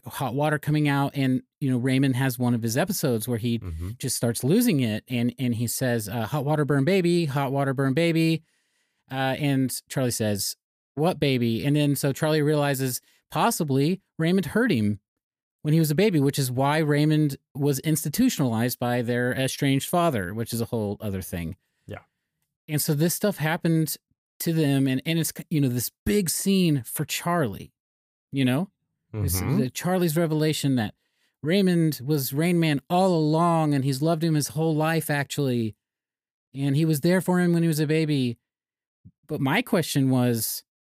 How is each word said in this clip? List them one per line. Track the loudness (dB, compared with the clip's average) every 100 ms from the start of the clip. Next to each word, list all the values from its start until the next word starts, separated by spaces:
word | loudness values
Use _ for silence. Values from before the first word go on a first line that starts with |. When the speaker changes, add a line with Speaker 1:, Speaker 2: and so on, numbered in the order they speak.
| -14
Speaker 1:
hot | -6 -4 -2
water | 0 -2
coming | 0 0 2
out, | 0 0 0
and, | 0 0 -4 -6
you | -2
know, | 0
Raymond | 2 2 2 2
has | 0 0
one | 0
of | 0
his | 0 -2
episodes | -2 -2 0 -2 -2
where | -4
he | -2 -4
Speaker 2:
Mm-hmm. | -4 -8 -8 -8
Speaker 1:
just | -6 -2
starts | -2 -2
losing | 0 2 2 2
it, | 0 -2 -4
and, | -4 -2 -2
and | -4 -2
he | -4
says, | -2 -2 -2 -4
uh, | -6 -4
"Hot | -4
water | -2 -2 0
burn | 0
baby, | 2 2 2 2 0
hot | -2 -2
water | -2 -2
burn | 0 0
baby," | 2 2 2 2 0 _ _ _ _ _ _ -10
uh, | -4 -2 0
and | 0 2 0 -4 -8
Charlie | -2 -2
says, | 0 0 0 -4 -8 _ _ _ -2
"What | -2 0
baby?" | 0 2 2 0 0
And | 2
then | 2 2
so | 0
Charlie | 0 0 2
realizes | 2 2 2 0 -2 -4 _ _ _
possibly | 0 0 0 0 2 2 0 _ -4
Raymond | 0 2 0
hurt | 0 2
him | 2 0 -2 _ _ _ _ _ _
when | 0
he | 2
was | 2
a | 2
baby, | 2 2
which | 0 0
is | -2
why | 0 0 2
Raymond | 2 2 2 2 0 -2 _ -4
was | -2 0
institutionalized | -2 -2 -2 0 0 2 0 0 -2 -2
by | -2 -2
their | 0 0 0
estranged | 0 -2 -2 0 0 0
father, | 0 2 0 -4
which | -4 -4
is | -4
a | -4
whole | -2 -4 -4
other | -6 -6
thing. | -6 -6 -6 -10 _ _ -18
Speaker 2:
Yeah. | -18 -18 _ _ _ _ _ -6
Speaker 1:
And | -4
so | 0
this | 2 2
stuff | 0 -2 0
happened | -2 0 0 0 0 -4 _ _ _ -8
to | -2
them, | 0 2 2 2
and, | 0 -2
and | -2
it's, | -2 -6 -4
you | 0
know, | 0
this | 0 -4 _ -2
big | 0 0
scene | -2 0 2 4 2 -2
for | -6 -6
Charlie, | -4 -2 0 0 -4 -14 _ _ _ _ _ _
you | 0 2
know? | 2 -2 _ _ _ _
This, | -4 -2 0
Speaker 2:
Mm-hmm. | 0 0
Speaker 1:
the, | 0
Charlie's | -2 -2 0 2 2
revelation | 0 2 0 0 0 0
that | -2 -6 _ _ _ _
Raymond | -2 2 4 4 2 0
was | -2 -2 -2
Rain | -2 0 2
Man | 2 0 0
all | 2 2
along, | 2 2 2 2 2 2
and | 2
he's | 0 0
loved | 0 0
him | 0 0
his | 0
whole | -2 0 2
life, | 0 0 0
actually. | -2 -2 -2 0 0 -2 -6 _ _ _ _ _ _ _
And | -4 0 2
he | 2
was | 2
there | 2 2
for | 2 2
him | 2
when | 2
he | 2
was | 0
a | 0
baby. | 0 0 0 -2 -4 _ _ _ _ _ _ -20 _ -10
But | -4
my | 0 0
question | 0 0 0 0 2
was, | 4 2 0 -2 -8 -12 _